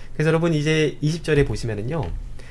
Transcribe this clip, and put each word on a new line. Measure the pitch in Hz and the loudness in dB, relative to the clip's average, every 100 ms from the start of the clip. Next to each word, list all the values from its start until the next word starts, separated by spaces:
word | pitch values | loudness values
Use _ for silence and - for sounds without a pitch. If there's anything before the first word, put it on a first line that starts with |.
| - | -8
그래서 | - 156 | -2 2
여러분, | 160 170 | 2 2
이제 | 151 151 156 151 - | 2 2 2 2 0
이십 | 147 165 | -2 0
절에 | 156 143 | 2 4
보시면은요, | 139 113 117 101 117 160 87 - - - - | 4 0 -2 -4 -4 -4 -4 -6 -8 -10 -10